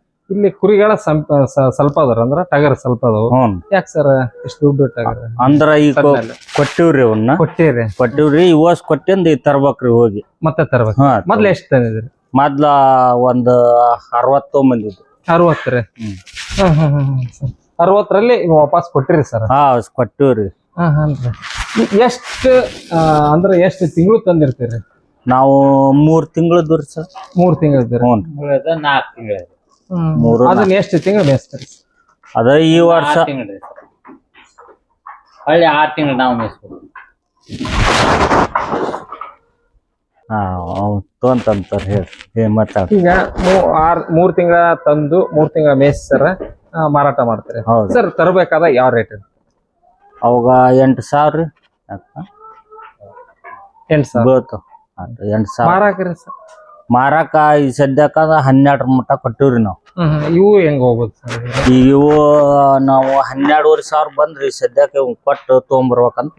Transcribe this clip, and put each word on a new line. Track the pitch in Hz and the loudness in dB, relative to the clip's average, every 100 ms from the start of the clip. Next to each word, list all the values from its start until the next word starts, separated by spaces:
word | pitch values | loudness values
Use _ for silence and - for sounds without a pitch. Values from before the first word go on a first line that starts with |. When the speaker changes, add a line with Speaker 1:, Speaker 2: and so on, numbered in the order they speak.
| _ _ - | _ _ -8
Speaker 1:
ಇಲ್ಲಿ | 196 202 | -2 -2
ಕುರಿಗಳ | - 185 202 214 | 0 0 2 2
ಸಂಪ-, | 208 - 151 151 143 | 0 -2 -2 0 0
ಸ-, | 127 - 131 | 0 0 0
ಸ್ವಲ್ಪ | 127 143 165 | 0 -2 0
ಅದಾರ, | 139 113 | 0 0
ಅಂದ್ರ | 117 147 | 0 -2
ಟಗರ್ | - 143 147 127 | -2 0 0 0
ಸ್ವಲ್ಪ | 127 117 123 | -4 -2 0
ಅದಾವು. | 107 117 | 0 0
Speaker 2:
ಹ್ಞೂ. | 127 120 92 - | 0 0 -2 -2
Speaker 1:
ಯಾಕೆ | 190 - | -4 -2
ಸರ್ | 160 139 131 127 - | -2 0 0 -2 -10
ಇಷ್ಟು | - - | -16 -2
ದುಡ್ಡು | 147 143 131 | 0 0 -2
ಟಗರ್? | 120 113 113 113 120 | -2 -8 -8 -12 -2
Speaker 2:
ಅಂದ್ರ | 127 147 151 | 2 2 2
ಈಗ | 151 147 | 2 2
Speaker 1:
ಸೆಡ್ನಲ್ಲಿ. | 139 143 127 113 - - - | 2 2 0 -2 -14 -10 -4
Speaker 2:
ಕೊಟ್ಟಿವ್ರಿ | 139 - 170 139 | -4 0 2 4
ಅವನ್ನ. | 120 107 117 165 | 2 2 0 0
Speaker 1:
ಕೊಟ್ಟಿರಿ? | 156 - 160 120 110 - | -2 0 0 0 -4 -2
Speaker 2:
ಕೊಟ್ಟಿವ್ರಿ, | 123 139 151 147 180 | -2 0 0 2 4
ಈ | |
ವರ್ಷ | 151 165 165 - | 4 2 0 -2
ಕೊಟ್ಟಿಂದ | 147 - 196 160 | -4 0 0 2
ಈಗ | 143 | 0
ತರ್ಬೇಕ್ರಿ | 147 139 139 - 127 | 0 0 0 -2 0
ಹೋಗಿ. | 117 117 101 - - | 2 2 -2 -14 -6
Speaker 1:
ಮತ್ತೆ | 156 160 | -6 -2
ತರ್ಬೇಕು? | 151 123 110 107 | -2 0 -2 2
Speaker 2:
ಹಾ, | 139 | 2
Speaker 1:
ಮೊದ್ಲು | 113 123 | 2 0
Speaker 2:
ತರ್ಬೇಕು. | 214 202 | 0 0
Speaker 1:
ಎಷ್ಟು | - - | -2 0
ತಂದಿದ್ರಿ? | 135 117 110 117 _ _ | 0 0 -4 -10 _ _
Speaker 2:
ಮೊದ್ಲ | 131 143 139 147 143 135 131 127 | 0 0 0 2 4 4 4 2
ಒಂದ್ | 123 127 123 120 123 120 120 120 117 - | 2 0 0 2 2 4 4 2 0 -4
ಅರವತ್ತು | 120 123 139 - | -2 0 0 0
ತೊಗೊಂಬಂದಿದ್ವಿ. | 143 131 120 104 92 _ _ - | 0 0 0 -6 -14 _ _ -2
Speaker 1:
ಅರವತ್ತು | 170 175 147 131 | 2 2 0 -4
ರೀ? | 123 | -4
Speaker 2:
ಹ್ಮ್. | 110 - 110 92 - - - - | -6 -12 -14 -14 -18 -18 -12 -2
Speaker 1:
ಹಾ, | 185 | 0
ಹಾ, | 151 156 | 2 2
ಹಾ, | 143 | 0
ಹಾ, | 139 131 123 - | -2 -4 -6 -10
ಸರ್. | 131 - _ - | -12 -12 _ -2
ಅರವತ್ತರಲ್ಲಿ | 175 202 202 196 240 226 | 0 2 0 0 0 0
ನೀವು | 170 156 | 2 2
ವಾಪಸ್ | 143 135 - | 2 0 -2
ಕೊಟ್ಟಿರಿ | 143 135 165 | -4 0 0
ಸರ್? | 135 113 | 0 -4
Speaker 2:
ಹಾ, | 110 139 139 123 - | -2 0 2 0 -4
ಕೊಟ್ಟಿವ್ರಿ. | - 117 - 139 110 98 | -6 -6 0 0 0 -4
Speaker 1:
ಹಾ, | - _ 170 170 | -8 _ -4 -2
ಹಾ, | 147 | 0
ರೀ. | 151 135 123 - - - - 220 | -2 -4 -6 -8 -12 -12 -8 -4
ಈ | 233 202 | 0 2
ಎಷ್ಟು, | 247 - - - 262 254 220 - - 165 | 0 -2 -12 -2 2 2 0 -10 -6 -2
ಆ, | 160 151 147 | 2 2 2
ಅಂದ್ರ | 156 190 | 2 2
ಎಷ್ಟು | 180 185 - 170 | 2 0 0 -4
ತಿಂಗಳು | - 180 226 | 0 2 2
ತಂದಿರ್ತೀರಿ? | 185 170 143 - 117 117 - _ _ _ 123 | 0 0 0 -2 -8 -8 -12 _ _ _ -2
Speaker 2:
ನಾವು | 127 139 139 139 135 135 | 2 4 4 4 2 2
ಮೂರ್ | 139 156 160 151 | 2 4 2 -2
ತಿಂಗಳದ್ದು | - 170 175 156 160 | -2 0 0 0 -4
ರೀ | 147 | -4
ಸರ್. | 160 165 - - 180 | -12 -16 -18 -8 0
Speaker 1:
ಮೂರ್ | 180 156 | 0 2
ತಿಂಗಳದ್ದು | 151 139 117 120 | 0 0 0 -2
ರೀ? | 123 | 0
Speaker 2:
ಹ್ಞೂ. | 113 160 143 | 0 -4 -10
Speaker 3:
ಉಳಿದ | 143 139 160 | -4 -4 -2
ನಾಲ್ಕು | 160 147 135 - 123 | -4 -2 -4 -4 -14
ತಿಂಗಳು. | 110 98 - _ _ _ - 180 | -10 -10 -10 _ _ _ -10 -6
Speaker 1:
ಹ್ಮ್. | 160 151 | -4 0
Speaker 2:
ಮೂರು | 117 113 | 0 2
Speaker 1:
ಅದನ್ನ | 127 185 | 2 2
Speaker 2:
ನಾಲ್ಕು. | 196 | 2
Speaker 1:
ಎಷ್ಟು | 196 - 165 | 0 0 -2
ತಿಂಗಳು | 185 208 | 0 0
ಮೇಯಿಸ್ತೀರಿ? | 151 131 - 131 - _ _ _ _ _ _ 113 | 0 0 -4 -20 -20 _ _ _ _ _ _ -2
Speaker 2:
ಅದ | 117 147 | 2 2
ಈ | 160 165 | 4 4
Speaker 3:
ಆರು | 170 | 4
Speaker 2:
ವರ್ಷ. | 170 147 160 151 | 2 0 0 -2
Speaker 3:
ತಿಂಗಳು | 135 104 | -4 -12
ರೀ. | 98 - - _ _ - - _ _ _ _ - _ _ _ - - _ _ | -16 -20 -20 _ _ -20 -20 _ _ _ _ -20 _ _ _ -20 -20 _ _
ಹೊಳ್ಳಿ | 143 165 | -2 2
ಆರು | 165 147 151 160 | 2 2 -2 -2
ತಿಂಗಳು | 147 127 | -4 -2
ನಾವು | 127 117 | -2 -2
ಮೇಯಿಸ್ಬೋದು. | 113 - - - - - - _ _ _ - 113 - - - - - - - - - - - - - - - - - - _ _ _ _ _ _ _ _ - | -6 -12 -20 -20 -20 -20 -20 _ _ _ -18 -12 -6 -2 0 0 0 -2 0 -2 -2 -4 -6 -8 -8 -10 -18 -20 -20 -20 _ _ _ _ _ _ _ _ -10
Speaker 2:
ಹಾ, | 107 95 | -8 -6
ಅವ್ | 92 87 92 104 101 - - | -8 -8 -6 -6 -6 -10 -6
ತೊಗೊಂತಂತಾರ | 123 123 110 101 92 101 | -4 -2 -2 -4 -4 -8
ಹೇಳ್ರಿ. | 95 107 87 - - 113 | -4 -6 -6 -14 -12 -4
ಏ, | 110 | -2
ಮಾತಾಡ್. | 107 107 104 90 | 0 -2 -2 0
Speaker 1:
ಈಗ | 208 175 185 - - | 0 2 0 -2 -4
ಮೂ-, | 185 190 165 | 0 2 2
ಆರ್, | 156 165 175 - | 0 0 -2 -2
ಮೂರ್ | 165 185 180 | 0 2 0
ತಿಂಗಳ | 175 170 170 | 2 2 2
ತಂದು | 165 151 151 143 175 - | 0 0 0 0 -2 0
ಮೂರ್ | 151 151 | 0 0
ತಿಂಗಳ | 165 151 | 0 0
ಮೇಯಿಸಿ | 135 143 143 - | 2 2 0 -2
ಸರ್, | 131 151 190 - - _ 165 | 0 0 -2 -12 -18 _ -4
ಆ, | 156 | -2
ಮಾರಾಟ | 147 143 135 | 0 0 0
ಮಾಡ್ತೀರಿ? | 120 110 - 117 | -2 -4 -8 -10
Speaker 2:
ಹೌದು. | 110 117 101 | -2 0 0
Speaker 1:
ಸರ್, | 247 190 - | 0 -2 -2
ತರಬೇಕಾದ | 170 185 170 156 165 | 0 0 0 0 2
ಯಾವ | 123 127 | 2 2
ರೇಟ್ | 120 107 | 0 -4
ಇದೆ? | 107 _ _ _ _ _ _ _ _ _ - | -12 _ _ _ _ _ _ _ _ _ -4
Speaker 2:
ಅವಾಗ | 120 123 120 127 127 | 0 0 2 2 4
ಎಂಟು | 131 135 117 | 4 2 0
ಸಾವಿರ | - 143 151 156 | -2 0 0 -2
ರೀ. | 160 _ _ _ - | -6 _ _ _ -20
ಯಾಕ? | 98 _ 147 180 427 440 - 427 440 440 _ 494 494 - _ - - - _ - | -20 _ -20 -20 _ -20 -20 _ -20 -20 _ -20 -20 -20 _ -20 -20 -20 _ -4
Speaker 1:
ಎಂಟು | 151 139 | -4 -2
ಸಾವಿರ. | 123 120 | -2 2
Speaker 2:
ಬೀಳ್ತಾವ. | 131 - 98 _ _ _ - | 0 -2 -16 _ _ _ -18
ಹಾ, | 90 117 104 | -18 -10 -4
ಎಂಟು | 107 101 - | -4 -4 -2
ಸಾವಿರ. | 120 | 0
Speaker 1:
ಮಾರಾಕ್ರಿ | 185 208 185 180 | 2 0 -2 -8
ಸರ್? | 170 - - - - _ - - | -10 -16 -20 -20 -20 _ -18 -2
Speaker 2:
ಮಾರಾಕ | 123 135 151 151 156 151 147 | 0 2 0 0 0 2 2
ಈ | 139 | 0
ಸದ್ಯಕ್ಕ | 123 139 135 147 156 | -2 -2 2 0 0
ಹನ್ನೆರಡರ | 156 156 135 135 143 135 | 0 2 4 4 4 2
ಮಟ್ಟ | 127 131 - | 0 -2 0
ಕೊಟ್ಟಿವ್ರಿ | 135 127 113 139 120 | -4 -4 -2 0 2
ನಾವು. | 104 90 _ 180 | -2 -6 _ -4
Speaker 1:
ಹ್ಮ್, | 160 151 | -2 -2
ಹ್ಮ್. | 151 | -2
ಇವು | 170 202 202 | 2 4 4
ಹೆಂಗ್ | 160 143 | 2 0
ಹೋಗ್ಬೋದು | 127 117 113 _ 120 | 0 0 -4 _ -12
ಸರ್? | 117 120 123 127 | -10 -8 -2 2
Speaker 2:
ಈ | 127 131 | 4 4
ಇವು | 139 147 151 147 147 143 143 139 135 | 4 4 4 4 4 4 4 4 2
ನಾವು | 135 131 135 135 | 2 2 2 0
ಹನ್ನೆರಡೂವರೆ | 123 135 143 151 151 147 | -2 -2 0 2 2 0
ಸಾವಿರ | - 151 151 143 | 0 -4 -4 -2
ಬಂದ್ರಿ, | 151 143 139 | -4 -2 -8
ಸದ್ಯಕ್ಕೆ | - 123 123 139 143 | -4 -4 0 0 0
ಇವ್ | 131 113 | -4 -4
ಕೊಟ್ಟು | - 135 - 131 | -4 -4 0 0
ತೊಗೊಂಬರ್ಬೇಕಂತ | - 131 131 120 120 - 151 | 2 -2 0 0 0 -2 -10